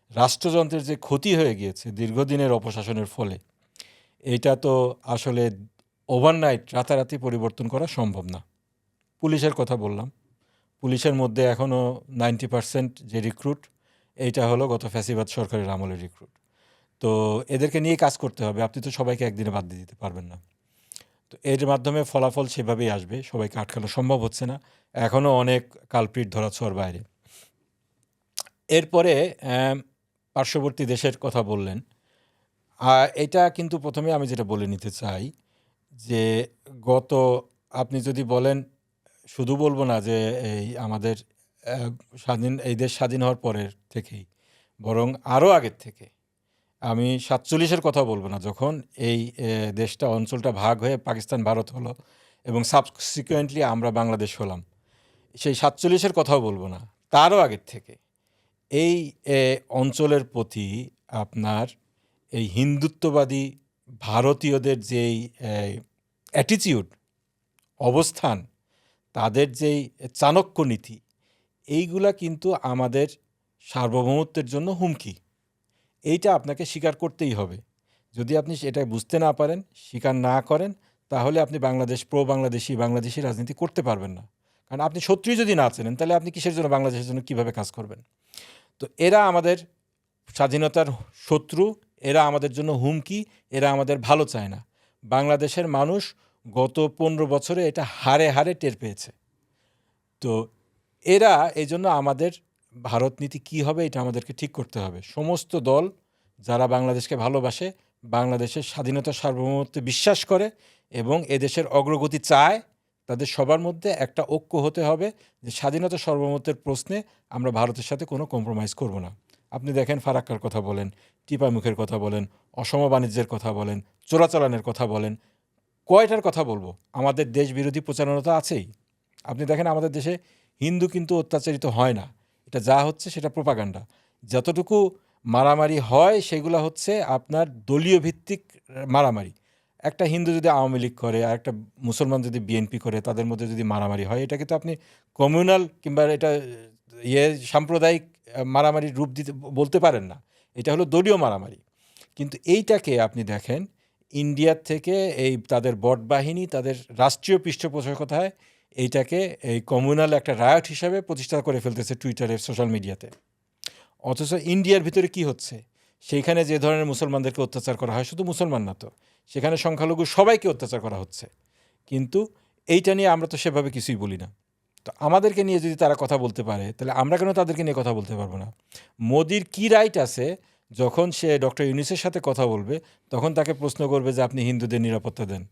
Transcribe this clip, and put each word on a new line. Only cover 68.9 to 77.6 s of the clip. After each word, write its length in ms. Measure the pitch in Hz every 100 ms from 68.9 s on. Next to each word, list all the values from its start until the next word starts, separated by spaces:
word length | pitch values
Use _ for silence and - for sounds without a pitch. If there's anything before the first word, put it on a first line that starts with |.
| _ _
তাদের 400 | - 113 117 143
যেই 380 | 120 151 147 123 - 127
চাণক্য 480 | - 143 175 190 -
নীতি, 380 | 139 110 - 107 _ _ _ _ _ _ -
এইগুলা 460 | 151 180 185 202
কিন্তু 420 | 196 165 156 185 185
আমাদের 460 | 131 127 127 135 147 - _ _ _ _
সার্বভৌমত্বের 840 | - - 123 127 123 143 156 - 127
জন্য 240 | 139 175
হুমকি। 440 | 180 175 151 104 90 _ _ _ _ _ _ _ _
এইটা 320 | 151 175 202
আপনাকে 300 | 170 139 139
স্বীকার 320 | 165 160 160 -
করতেই 360 | 165 - 147
হবে। 260 | 107 95 95